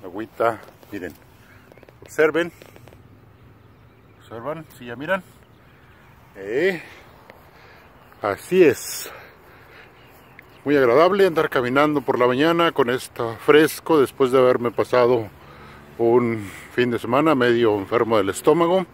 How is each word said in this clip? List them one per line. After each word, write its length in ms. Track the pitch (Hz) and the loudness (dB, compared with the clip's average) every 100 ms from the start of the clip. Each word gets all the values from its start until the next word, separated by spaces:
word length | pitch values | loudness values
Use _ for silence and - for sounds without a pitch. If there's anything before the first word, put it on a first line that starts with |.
Agüita, 560 | 95 90 113 - 117 107 - - - | -16 -14 -14 -2 -2 -2 -14 -20 -16
miren, 220 | 101 87 - - - - - - - - - | -14 -12 -16 -20 -20 -20 -20 -20 -20 -20 -20
observen. 480 | - - 156 151 170 - - - - - - - - - - - - - - _ _ - | -18 0 0 0 -4 -8 -20 -20 -20 -20 -20 -20 -20 -20 -20 -20 -20 -20 -20 _ _ -20
¿Observan? 440 | - 113 120 160 156 - | -20 -16 -12 -12 -14 -20
¿Sí 80 | 123 | -16
ya 100 | 120 | -14
miran? 280 | 151 185 - - - _ - - - - - - - 104 | -6 -8 -8 -20 -20 _ -20 -20 -20 -20 -20 -20 -20 -18
Eh, 480 | 98 120 180 175 - - - - - - - - - - - - - - | -8 -2 -2 -4 -12 -20 -20 -20 -20 -20 -20 -20 -20 -20 -20 -20 -20 -8
así 420 | 107 98 - 185 | -6 -6 -2 4
es. 480 | 165 110 - - - - - - - - - - - - - - - - - - | 4 4 -6 -12 -14 -18 -20 -20 -20 -20 -20 -20 -20 -20 -20 -20 -20 -20 -20 -14
Muy 120 | 135 143 | -2 2
agradable 520 | 127 123 175 202 190 | 4 4 4 4 2
andar 200 | 156 151 | 2 -2
caminando 540 | 143 123 131 151 147 | -2 0 2 2 0
por 160 | 131 120 | -2 0
la 80 | 123 | 0
mañana 460 | 127 156 170 170 | 2 0 2 0
con 180 | 147 123 | 0 -2
esto 480 | 123 - - 117 113 - | -2 -8 -10 -8 -8 2
fresco 560 | 147 156 - - 160 | 4 4 0 -2 2
después 300 | 127 - 131 | 2 0 0
de 80 | 131 | 4
haberme 320 | 127 127 120 | 2 2 -2
pasado 580 | - 107 127 120 123 107 - - - - - - - | -4 -2 2 2 0 -4 -16 -20 -20 -20 -20 -20 -2
un 500 | 120 120 120 113 98 - - | 2 2 2 -6 -10 -16 -12
fin 160 | - 123 | -4 -2
de 80 | 113 | -2
semana 380 | 107 123 160 143 | -2 0 2 2
medio 420 | 123 117 117 104 | 2 2 2 0
enfermo 400 | 95 117 113 113 | -2 -2 0 0
del 120 | 95 | 0
estómago 580 | 95 - 156 170 185 180 | -2 0 2 2 0 -2